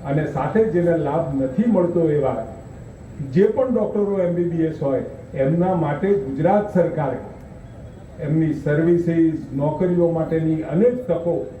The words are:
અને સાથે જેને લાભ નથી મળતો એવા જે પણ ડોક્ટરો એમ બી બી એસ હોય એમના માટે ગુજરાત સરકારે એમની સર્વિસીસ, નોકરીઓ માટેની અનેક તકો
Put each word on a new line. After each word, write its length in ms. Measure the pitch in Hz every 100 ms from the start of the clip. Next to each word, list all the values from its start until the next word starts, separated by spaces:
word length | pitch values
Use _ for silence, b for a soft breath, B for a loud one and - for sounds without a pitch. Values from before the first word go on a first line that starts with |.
અને 220 | 143 151 151
સાથે 320 | 139 - 214
જેને 320 | 220 170 170 165
લાભ 460 | 143 156 147 139
નથી 280 | 131 - 233
મળતો 400 | 190 170 170 160
એવા 360 | 147 131 123 - - - - - - - - 131
જે 120 | 135
પણ 300 | 220 214 254
ડોક્ટરો 440 | 220 208 208 202 196
એમ 160 | 175
બી 100 | 175
બી 180 | 170 165
એસ 200 | 160 -
હોય 200 | 147 127 - - -
એમના 400 | - 135 170 185
માટે 400 | 175 147 147 190
ગુજરાત 600 | 202 135 135 165 208 208
સરકારે 420 | 185 160 156 139 - - - - - - - - - - -
એમની 320 | 147 160 156
સર્વિસીસ, 800 | - 151 151 165 170 170 165 160 143 - 135
નોકરીઓ 540 | 147 175 180 175 170
માટેની 520 | 165 156 160 160 156
અનેક 440 | - 156 240 247 -
તકો 400 | 165 170 139 - -